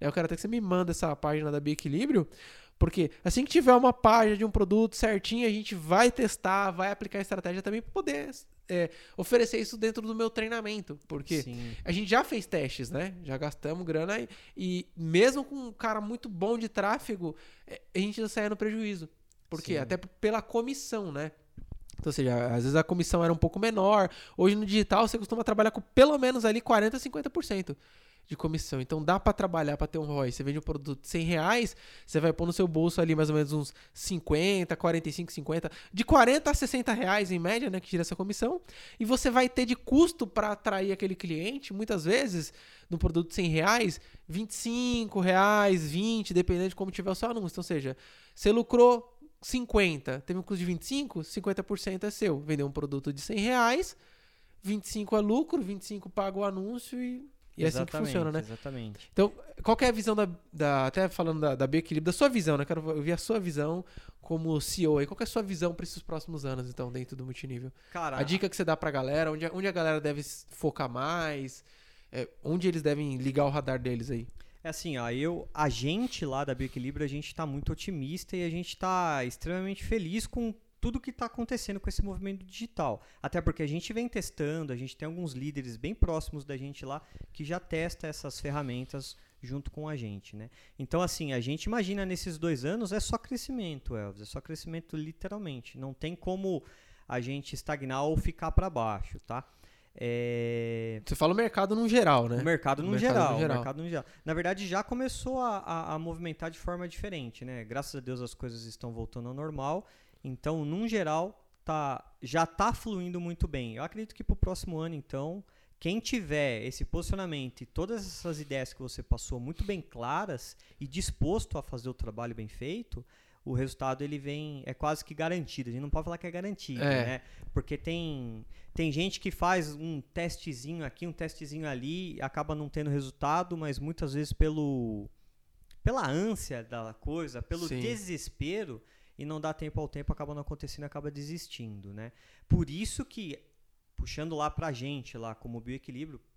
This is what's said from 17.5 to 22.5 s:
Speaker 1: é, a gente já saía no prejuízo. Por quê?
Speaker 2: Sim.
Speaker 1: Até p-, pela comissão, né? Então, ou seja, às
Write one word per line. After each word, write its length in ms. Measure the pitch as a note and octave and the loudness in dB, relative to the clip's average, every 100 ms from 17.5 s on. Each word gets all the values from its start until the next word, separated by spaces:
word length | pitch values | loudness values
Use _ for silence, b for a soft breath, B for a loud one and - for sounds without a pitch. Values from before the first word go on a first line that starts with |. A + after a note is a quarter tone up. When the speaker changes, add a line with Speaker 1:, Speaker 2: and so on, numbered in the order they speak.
| b b | b b
Speaker 1:
é, 160 | - - | -18 -6
a 40 | F#3 | -2
gente 220 | G3+ G#3 | -2 -2
já 80 | A3 | -4
saía 200 | - G#3 | 0 -2
no 80 | G#3 | 0
prejuízo. 520 | G#3+ A3 G#3+ F#3+ D#3 _ _ _ - | -2 -2 -4 -4 -8 _ _ _ -10
Por 100 | D#3+ | -8
quê? 140 | - | -2
Speaker 2:
Sim. 40 | D#3+ | -2
Speaker 1:
Até 180 | C3 F3+ | 0 -4
p-, 120 | F#3 - | -6 -2
pela 200 | G#3+ A3 | 0 0
comissão, 680 | G#3+ A#3 A#3+ C#4 - A3 F#3+ | 0 -2 0 -4 -6 -6 -4
né? 220 | C#3+ D3+ - _ - - - - - | -4 -6 -10 _ -16 -14 -14 -14 -8
Então, 100 | D#3+ | -4
ou 60 | |
seja, 320 | C#3 C3 A#2+ | 0 2 2
às 160 | B2 | 2